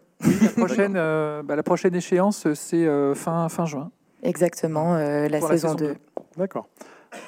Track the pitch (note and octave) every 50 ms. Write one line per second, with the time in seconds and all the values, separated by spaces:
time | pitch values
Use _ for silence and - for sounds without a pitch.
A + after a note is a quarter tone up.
0 | _ _ _ - - - F3 - A3 G3+ - A#3+ A3+ F3+ - - G3 G3+ G3 F3+
1 | D#3+ D#3 D#3 D#3 D#3 D3+ D3+ D3+ D3 C#3 D3 D3+ D3+ - F3+ E3+ - F#3 F3 F3+
2 | F3 - F#3 F3+ F#3 G#3 G3+ - - D#3+ D3 - - - F3 E3+ E3 D#3+ D3 C#3+
3 | C#3+ C#3 C3+ A#2 - F3 E3 E3+ E3 D#3+ - - E3+ D#3+ D3 C3 D3 F3+ - _
4 | _ _ _ - - F3 F3 - F3+ E3+ - - - D#3+ D#3 D3+ D#3+ F3 F3 D#3+
5 | D3+ D3 D3 D3 D3 D3 D3+ D3+ E3 D#3 D#3+ E3 E3 D#3+ D#3 - D#3 D3 C#3+ -
6 | _ _ - - - _ - E3 F#3+ F#3+ - B2 - _ _ - - - - -
7 | - - - - -